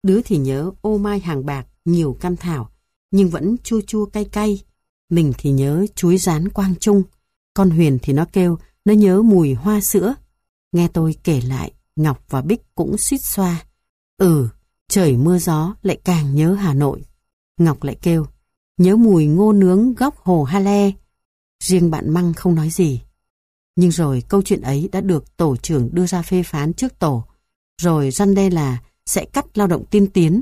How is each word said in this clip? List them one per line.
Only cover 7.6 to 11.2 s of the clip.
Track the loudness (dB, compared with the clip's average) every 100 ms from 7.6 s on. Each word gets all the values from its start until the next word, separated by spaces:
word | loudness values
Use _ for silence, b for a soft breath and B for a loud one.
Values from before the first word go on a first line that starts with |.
| 2
Huyền | 4 2 2
thì | 0
nó | -2 0
kêu | 0 0 -2 b b
nó | 2
nhớ | 4 6 4
mùi | 4 4 2
hoa | 0 -2 -2
sữa." | 0 0 -2 -6 _ _ _ _ _
Nghe | -2 0
tôi | 0 -2 -2